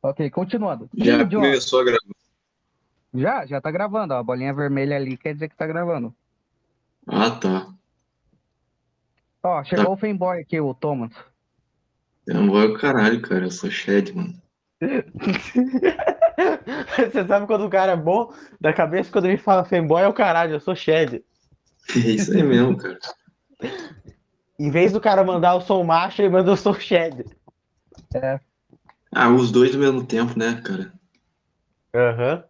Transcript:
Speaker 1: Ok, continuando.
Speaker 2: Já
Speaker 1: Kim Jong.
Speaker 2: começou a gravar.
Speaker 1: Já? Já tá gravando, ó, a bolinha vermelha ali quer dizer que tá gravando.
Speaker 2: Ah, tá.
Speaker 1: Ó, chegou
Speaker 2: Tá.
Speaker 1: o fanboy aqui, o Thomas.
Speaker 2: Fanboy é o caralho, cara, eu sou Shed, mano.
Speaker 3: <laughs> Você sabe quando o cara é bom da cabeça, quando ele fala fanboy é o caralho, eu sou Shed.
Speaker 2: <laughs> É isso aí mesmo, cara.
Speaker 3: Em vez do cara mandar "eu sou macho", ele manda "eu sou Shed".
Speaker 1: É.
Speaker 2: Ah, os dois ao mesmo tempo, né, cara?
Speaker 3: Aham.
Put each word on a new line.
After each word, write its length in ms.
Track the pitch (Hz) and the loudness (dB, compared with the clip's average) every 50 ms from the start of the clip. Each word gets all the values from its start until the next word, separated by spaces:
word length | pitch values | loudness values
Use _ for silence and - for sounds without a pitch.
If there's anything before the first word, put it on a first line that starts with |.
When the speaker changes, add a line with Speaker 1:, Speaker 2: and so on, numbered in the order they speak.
| - | -4
Speaker 1:
Ok, 280 | 139 139 - 156 139 | -6 -4 -4 -6 -6
continuando. 580 | - - 185 185 - 233 214 190 151 117 113 - - | -4 -6 -6 -4 -4 -4 -4 -4 -6 -6 -10 -14 -6
Speaker 2:
Já 240 | - 220 - 294 294 | 0 2 4 4 4
Speaker 1:
Kim 100 | 254 185 | 2 2
Jong. 180 | 170 214 143 | 2 2 2
Speaker 2:
começou 340 | 139 139 127 - - 127 127 | 4 2 2 0 2 2 2
a 40 | 127 | 2
gravar. 160 | 123 117 113 - - 101 _ _ _ _ _ _ _ _ _ _ _ _ _ _ _ _ _ _ _ - | 4 2 0 -2 -4 -20 _ _ _ _ _ _ _ _ _ _ _ _ _ _ _ _ _ _ _ -6
Speaker 1:
Já? 340 | 127 131 190 254 277 - | -2 -2 -2 -2 -2 -6
Já 140 | 123 139 139 | -6 -8 -6
tá 100 | - 156 | -6 -4
gravando, 440 | 156 180 202 208 196 220 208 165 135 | -4 -4 -4 -2 -2 -4 -4 -2 -4
ó, 40 | 127 | -6
a 40 | 120 | -4
bolinha 300 | 113 127 123 131 139 139 | -4 -4 -4 -4 -4 -4
vermelha 420 | 139 147 143 139 139 135 139 143 | -2 -2 -2 -2 -2 -2 -2 -2
ali 200 | 139 139 131 131 | -4 -4 -6 -8
quer 180 | - _ 156 151 | -8 _ -8 -6
dizer 140 | 147 156 156 | -6 -10 -10
que 80 | _ | _
tá 100 | _ 156 | _ -8
gravando. 480 | 156 160 165 175 170 170 143 117 113 120 _ _ _ _ _ _ _ _ _ _ _ _ _ _ _ _ _ _ | -6 -4 -4 -4 -4 -4 -4 -6 -8 -10 _ _ _ _ _ _ _ _ _ _ _ _ _ _ _ _ _ _
Speaker 2:
Ah, 240 | - - - 220 240 | -6 -2 0 0 0
tá. 380 | - - - 190 - 190 190 - - _ _ _ _ _ _ _ _ _ _ _ _ _ _ _ _ _ _ _ _ _ _ _ _ _ _ _ _ _ _ _ _ _ - | -2 -4 -4 -2 -2 -2 -4 -10 -20 _ _ _ _ _ _ _ _ _ _ _ _ _ _ _ _ _ _ _ _ _ _ _ _ _ _ _ _ _ _ _ _ _ -4
Speaker 1:
Ó, 200 | 180 180 151 143 | -2 -2 -2 -4
chegou 200 | - 185 196 208 | -4 -2 0 0
Speaker 2:
Tá. 40 | 185 196 | 0 0
Speaker 1:
o 40 | |
fanboy 440 | 196 220 214 208 185 180 180 180 175 | -2 -4 -6 -4 -4 -2 -4 -4 -4
aqui, 180 | 151 _ - 160 | -6 _ -4 -4
o 120 | 151 139 127 | -4 -4 -4
Thomas. 380 | _ - 151 147 131 117 113 - - - _ _ _ _ _ _ _ _ _ _ _ _ _ _ _ _ _ _ _ _ - | _ -6 -6 -4 -4 -8 -10 -12 -18 -20 _ _ _ _ _ _ _ _ _ _ _ _ _ _ _ _ _ _ _ _ -4
Speaker 2:
Fanboy 340 | 175 - 104 101 95 104 107 | 0 2 2 4 6 6 4
é 40 | 107 | 4
o 100 | - - | 2 0
caralho, 420 | - 143 131 123 104 107 117 120 | 0 0 2 4 4 2 2 0
cara, 240 | - - 95 92 92 | -2 -4 -4 -2 -2
eu 60 | 92 | -4
sou 200 | 87 - - 95 | -8 -8 -8 -8
Shed, 420 | - - - - 98 101 95 - - | -8 -8 -4 0 0 0 0 0 -6
mano. 200 | 90 87 - - - _ _ _ _ _ _ _ _ | -8 -8 -8 -10 -14 _ _ _ _ _ _ _ _
Speaker 3:
<laughs> 0 | - 262 277 247 - - - - - 208 185 - - - - 247 247 262 254 262 - 381 - - - - - - 659 659 - - 359 392 220 - - - 262 302 262 - - | -6 -4 -2 -4 -6 -6 -14 -6 -2 -2 -2 -2 -4 -2 0 0 0 0 0 2 2 2 0 2 -4 -4 0 2 0 0 2 2 0 0 0 -2 -6 -10 -10 -10 -10 -6 0
Você 300 | - 262 226 226 240 190 | 0 0 0 0 -4 0
sabe 200 | 180 208 202 202 | 2 2 0 2
quando 200 | 202 220 208 202 | 0 -2 -2 0
o 40 | 202 | 0
cara 220 | 170 196 190 196 185 | 0 2 2 2 0
é 40 | |
bom 360 | 170 151 160 185 220 233 220 - - - - - _ | 0 0 0 0 0 0 -4 -10 -20 -20 -20 -20 _
da 120 | - 156 156 | -2 0 2
cabeça, 380 | - 170 151 156 190 185 - - | 2 0 0 0 -4 -4 -2 -2
quando 140 | 214 175 | 0 2
ele 100 | 185 196 | 2 0
fala 280 | 196 - - 196 185 175 | 0 2 2 2 2 2
fanboy 380 | - 190 175 165 147 156 170 190 | 2 0 0 2 2 2 4 4
é 60 | 202 | 2
o 40 | - | 2
caralho, 420 | - 226 190 165 165 170 165 156 | 2 2 2 2 2 0 0 -2
eu 60 | 147 | -4
sou 140 | - - 185 | -4 -6 -6
Shed. 480 | 175 - - 156 160 160 139 117 110 - _ _ _ _ _ _ _ _ _ _ _ _ | -4 0 2 2 2 2 0 -2 -10 -12 _ _ _ _ _ _ _ _ _ _ _ _
Speaker 2:
<laughs> 80 | - - | -2 0
É 40 | 123 | 2
isso 340 | 120 117 110 107 196 - - | 2 2 2 0 0 2 2
aí 100 | 185 160 | 2 4
mesmo, 340 | 139 127 120 123 131 - | 4 4 4 4 4 2
cara. 220 | - - 95 90 - - - - _ _ _ _ _ _ _ 285 _ - 247 392 370 330 311 - - _ - - _ _ _ _ _ _ _ _ _ | -2 -4 -12 -12 -12 -16 -18 -18 _ _ _ _ _ _ _ _ _ -12 -12 -12 -12 -16 -18 -20 -20 _ -20 -20 _ _ _ _ _ _ _ _ _
Speaker 3:
Em 120 | 147 147 | -4 0
vez 220 | 139 165 180 208 190 | 2 4 4 4 2
do 80 | 214 | 2
cara 240 | - 220 202 190 196 | 2 2 4 4 4
mandar 300 | 185 185 175 165 180 180 | 2 2 2 4 4 4
"eu 60 | 180 | 2
sou 220 | 180 - 196 190 175 | 2 0 0 0 2
macho", 400 | 165 165 165 175 196 - - 202 | 2 2 2 0 -2 -2 0 0
ele 60 | 190 | 2
manda 220 | 175 185 185 175 | 4 4 4 4
"eu 60 | 202 | 2
sou 160 | 180 - 208 202 | 2 2 0 -2
Shed". 500 | - - - 208 170 165 165 143 123 117 113 - _ _ - _ _ _ _ _ _ _ _ _ - - _ - | -2 -2 0 2 2 2 0 -6 -10 -14 -16 -16 _ _ -20 _ _ _ _ _ _ _ _ _ -20 -20 _ -8
Speaker 1:
É. 240 | 127 131 135 135 135 _ _ _ _ _ _ _ _ _ _ _ _ _ _ - | -6 -4 -4 -6 -6 _ _ _ _ _ _ _ _ _ _ _ _ _ _ 0
Speaker 2:
Ah, 160 | 127 123 120 | 2 4 4
os 200 | 120 127 123 120 | 6 4 4 2
dois 240 | 117 123 127 127 131 | 4 4 4 4 4
ao 60 | 139 | 2
mesmo 240 | 143 135 131 127 123 | 2 2 2 0 -4
tempo, 320 | - 113 113 117 117 - 113 | -4 -2 -2 -2 -2 -2 -4
né, 220 | 113 117 117 117 - | -2 -2 -4 -4 -6
cara? 280 | 117 98 92 95 - - - _ _ _ _ _ _ _ _ _ _ _ _ _ _ _ _ _ _ - | -8 -8 -8 -8 -12 -14 -20 _ _ _ _ _ _ _ _ _ _ _ _ _ _ _ _ _ _ -2
Speaker 3:
Aham. 500 | 120 123 120 117 117 120 127 156 175 - _ | 0 0 0 0 0 -2 -2 -4 -4 -8 _